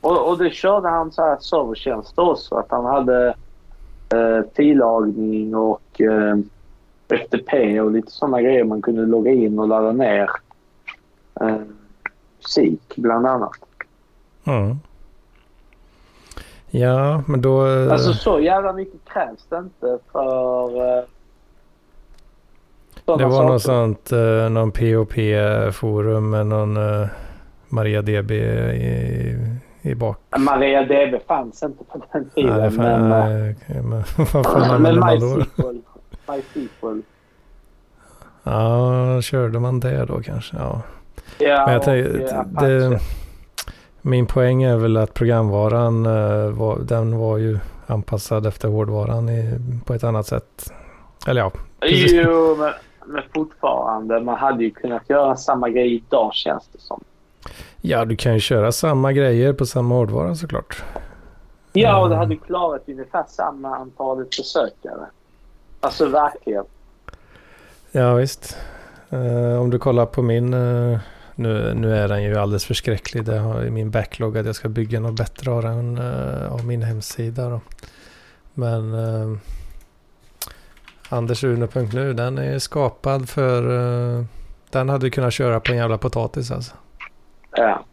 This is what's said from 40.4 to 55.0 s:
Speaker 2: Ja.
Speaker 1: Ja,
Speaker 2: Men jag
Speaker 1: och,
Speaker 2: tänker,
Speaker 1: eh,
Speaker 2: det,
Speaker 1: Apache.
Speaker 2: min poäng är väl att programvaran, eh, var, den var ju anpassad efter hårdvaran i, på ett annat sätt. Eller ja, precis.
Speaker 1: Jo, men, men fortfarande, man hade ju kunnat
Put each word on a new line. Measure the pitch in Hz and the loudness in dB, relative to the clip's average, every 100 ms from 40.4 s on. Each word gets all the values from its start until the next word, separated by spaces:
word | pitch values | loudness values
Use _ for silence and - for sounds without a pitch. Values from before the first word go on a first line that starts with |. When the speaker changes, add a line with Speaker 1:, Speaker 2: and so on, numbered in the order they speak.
| 110 - | -8 -8
Speaker 2:
Ja. | 65 - - - - - - - | -6 -6 -10 -18 -20 -20 -20 -2
Speaker 1:
Ja, | 147 143 | 2 4
Speaker 2:
Men | 135 | 4
jag | 120 | 4
Speaker 1:
och, | |
Speaker 2:
tänker, | - 131 127 - | 4 2 0 -2
Speaker 1:
eh, | 131 131 127 - | -4 -6 -6 0
Speaker 2:
det, | 139 131 127 | 2 4 2
Speaker 1:
Apache. | 120 - - - - - - - - - - | 0 -2 -6 -12 -18 -18 -16 -16 -18 -20 -8
Speaker 2:
min | 143 127 120 | -2 0 2
poäng | - 123 127 | 2 4 4
är | 131 117 | 4 2
väl | 113 110 | 2 2
att | 110 | 0
programvaran, | - 117 117 110 101 107 117 117 113 113 | 0 2 2 2 2 2 2 2 2 2
eh, | 110 104 104 107 | 0 0 0 -2
var, | 110 110 - | -2 -2 -2
den | 117 117 113 113 | -2 -2 0 0
var | 113 110 | 0 0
ju | 110 107 - - - | 0 -2 -6 -14 -6
anpassad | 110 98 104 - 110 107 | -6 -4 -6 -2 -2 -2
efter | - 110 | -2 -2
hårdvaran | 107 107 107 107 117 117 | 0 -2 -2 -2 -2 -2
i, | 113 113 120 123 120 - | -2 -2 -4 -6 -8 -4
på | |
ett | 117 | -4
annat | 120 110 104 | -2 -2 -2
sätt. | 117 - - - - - - - - - | -6 -6 -18 -18 -18 -20 -20 -20 -12 -2
Eller | 127 | 0
ja, | 95 - - - | 0 -4 -14 -4
precis. | 151 - 175 | 2 4 6
Speaker 1:
Jo, | 175 165 165 160 156 | 6 6 4 4 2
men, | 151 - - _ - | 0 -4 -16 _ -12
men | 147 - | -12 -6
fortfarande, | 156 156 - 143 127 123 110 110 117 | -4 -4 -2 -2 0 -2 -4 -2 -2
man | 120 117 | 0 0
hade | 135 123 | 0 2
ju | 113 | -2
kunnat | - 127 117 | -2 -6 -6